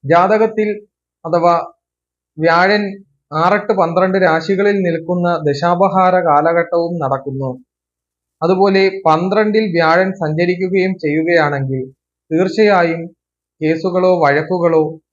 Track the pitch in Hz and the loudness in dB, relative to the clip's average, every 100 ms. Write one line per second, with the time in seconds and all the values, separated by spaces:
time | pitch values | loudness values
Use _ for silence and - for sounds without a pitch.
0 | 135 170 190 214 220 220 214 208 - _ | 2 2 4 2 0 0 -4 -6 -12 _
1 | _ _ 165 170 170 170 - _ _ _ | _ _ -4 0 2 0 -4 _ _ _
2 | _ _ _ - 160 170 190 208 202 196 | _ _ _ -4 0 2 2 0 -2 -10
3 | _ _ _ 151 175 208 202 190 165 170 | _ _ _ -2 0 0 -2 0 0 0
4 | 185 190 180 160 160 190 202 202 180 165 | 0 2 0 0 -2 0 0 0 -2 -4
5 | 165 180 175 165 151 143 175 175 190 185 | -4 -2 -2 -2 -2 -2 -2 0 2 2
6 | 185 180 170 147 160 170 165 170 170 170 | 2 2 2 2 2 0 0 -2 -2 -4
7 | 135 135 139 135 135 127 _ _ _ _ | -4 -4 -6 -8 -8 -8 _ _ _ _
8 | _ _ _ _ 165 185 202 190 190 190 | _ _ _ _ -2 2 2 4 0 0
9 | 170 156 185 202 214 214 220 165 160 170 | 0 2 0 0 0 0 0 0 2 2
10 | 190 190 156 156 175 180 185 190 185 180 | 0 -2 -4 -2 -2 -2 -2 0 -2 -2
11 | 156 156 165 170 147 139 135 131 131 _ | -2 -2 2 2 2 -2 -4 -6 -8 _
12 | _ _ _ 160 185 - 214 190 170 165 | _ _ _ -2 -2 2 2 4 0 -4
13 | 170 _ _ _ _ _ 156 165 180 180 | -10 _ _ _ _ _ -2 -2 -2 0
14 | 185 180 147 143 160 180 170 160 156 160 | 2 2 2 0 -2 -2 0 0 0 -6
15 | _ | _